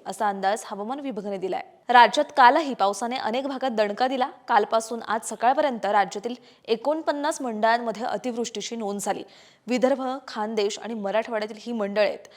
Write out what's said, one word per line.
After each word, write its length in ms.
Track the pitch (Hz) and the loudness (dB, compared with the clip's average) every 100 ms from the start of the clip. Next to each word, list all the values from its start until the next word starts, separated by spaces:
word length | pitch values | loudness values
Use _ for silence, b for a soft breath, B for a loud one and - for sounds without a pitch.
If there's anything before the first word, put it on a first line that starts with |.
| - | -12
असा 220 | 190 214 | -4 -4
अंदाज 360 | 196 190 226 - | 0 -2 -2 -6
हवामान 340 | 202 214 277 | -10 -8 -8
विभागाने 380 | 277 208 202 196 | -8 -8 -8 -6
दिलाय. 240 | 185 - - - - | -4 -6 -8 -18 6
राज्यात 360 | 247 226 294 294 - | 8 8 6 0 6
कालही 380 | 247 294 294 | 8 8 0
पावसाने 420 | 233 196 202 233 254 | 0 0 0 -6 -4
अनेक 300 | 214 240 269 | -4 -4 -4
भागात 240 | 262 262 | -4 -2
दणका 360 | 220 208 208 254 | 0 0 2 0
दिला. 200 | 262 262 - - | 0 -4 -6 2
कालपासून 520 | 226 208 226 226 233 | 2 4 0 -2 -8
आज 260 | - 226 - | -4 -4 -4
सकाळपर्यंत 580 | 220 233 269 302 226 190 | 0 2 4 2 0 2
राज्यातील 480 | 208 190 208 240 247 B B | 2 2 -2 -8 -10 B B
एकोणपन्नास 760 | - 226 262 320 320 285 294 311 | -4 -2 0 0 -2 -2 -2 -4
मंडळांमध्ये 600 | 254 214 226 233 233 208 | -6 0 2 2 0 -6
अतिवृष्टीची 720 | 247 202 247 233 226 208 - 233 | -6 -4 -4 -4 -6 -6 -8 -6
नोंद 240 | 202 202 | -6 -4
झाली. 220 | 208 190 - B B B - | -4 -6 -8 B B B -4
विदर्भ, 360 | 247 254 269 262 269 - | 2 2 2 -2 -6 -8
खानदेश 500 | 233 214 220 202 202 | -8 -4 -2 -2 -4
आणि 160 | 214 | -10
मराठवाड्यातील 640 | 226 196 208 226 220 214 214 | -6 -2 -2 -2 -4 -6 -10
ही 120 | 233 | -8
मंडळे 340 | 240 202 202 208 | -6 -2 2 0
आहेत, 200 | - - | 0 -14